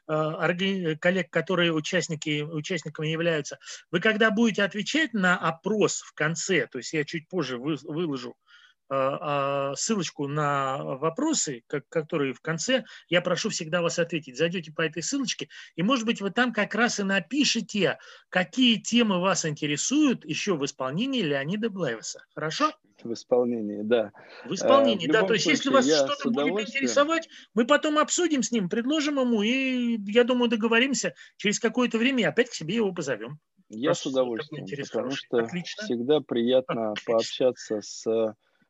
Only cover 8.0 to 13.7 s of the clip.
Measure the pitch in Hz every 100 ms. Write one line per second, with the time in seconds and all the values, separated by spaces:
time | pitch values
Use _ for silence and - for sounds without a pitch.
8 | 175 135 123 - _ - - _ - 135
9 | 135 143 156 143 139 139 139 139 - 220
10 | 160 - 143 147 147 143 135 135 156 135
11 | 156 160 302 285 - 123 - 147 - 165
12 | 151 165 139 123 - 160 - 254 - -
13 | - 175 175 175 220 - 160